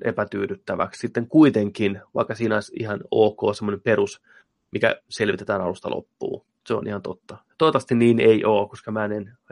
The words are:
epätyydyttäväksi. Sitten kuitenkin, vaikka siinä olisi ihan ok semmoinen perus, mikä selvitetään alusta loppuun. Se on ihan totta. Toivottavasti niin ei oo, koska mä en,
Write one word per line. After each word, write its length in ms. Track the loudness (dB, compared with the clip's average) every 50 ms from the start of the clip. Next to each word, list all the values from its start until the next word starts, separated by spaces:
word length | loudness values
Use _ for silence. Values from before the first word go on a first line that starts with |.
| -6
epätyydyttäväksi. 960 | -6 -4 -4 -4 -4 -4 -6 -6 -6 -6 -8 -8 -8 -4 -4 -4 -6 -6 -8
Sitten 280 | -10 -6 -6 -6 -4 2
kuitenkin, 720 | 6 6 6 6 6 2 -2 -2 -2 -2 -2 -2 -2 -4 -12 _ -4
vaikka 200 | -4 -4 -4 -4
siinä 200 | -4 -2 0 0
olisi 160 | -2 -2 -4 -10 -10
ihan 200 | -8 -6 -8 -8 -6 -2
ok 440 | 2 4 4 4 2 0 -2 -2 -2
semmoinen 260 | -2 -4 -6 -6 -4
perus, 400 | 0 0 2 2 2 -2 -4 -10 _ _ _ _ _ _ _ _ _ _
mikä 300 | -6 0 0 0 0 0 _ -14
selvitetään 520 | -6 -4 -2 -2 -2 -4 -4 -4 -4 -2
alusta 280 | -2 -4 -6 -6 -6 -8
loppuun. 560 | -8 -8 -8 _ _ -10 -8 -8 -8 -10 _ _ _ _ _
Se 80 | -6 -6
on 140 | -4 -4 -6
ihan 140 | -8 -8
totta. 360 | -8 -10 -12 -12 _ -20 -20 -20 _ _ _ 0
Toivottavasti 380 | 0 2 2 2 0 0 0
niin 240 | 4 6 6 6 6
ei 260 | 6 6 6 6 4
oo, 220 | 2 2 2 0 -2
koska 240 | -6 -16 -12 -8
mä 140 | -6 -4 -4
en, 320 | -4 -4 -6 -8 -12 -16 _ _ -8